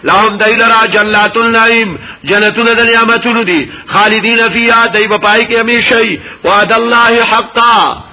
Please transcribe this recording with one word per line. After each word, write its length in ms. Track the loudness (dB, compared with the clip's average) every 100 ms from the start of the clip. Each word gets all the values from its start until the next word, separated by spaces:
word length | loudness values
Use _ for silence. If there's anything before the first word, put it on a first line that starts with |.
لهم، 320 | 0 0 0 0
دی 180 | 0
لرا، 320 | 2 2 2 2
جنات 500 | 0 0 0 0 0
النعیم، 600 | 0 2 2 2 -2 -6 -14 -14
جنتونه 480 | -2 0 0 0 0
د 60 | 2 2
نعمتونو 520 | 2 2 0 0 -2
دي، 280 | 0 -2 -4 -12 -4
خالدین 640 | 0 2 0 0 0 0
فیها، 380 | 0 0 2 2
دی 200 | 0 0
به 120 | 0
پای 260 | 2 0
کې 100 | 0 -2
همیشه 360 | 0 -2 0 0
وي. 240 | 0 -4 -12 -8
وعد 280 | -2 0 2
الله 520 | 0 0 2 2 2
حقا 800 | 0 -2 -2 0 2 2 0 -4 -14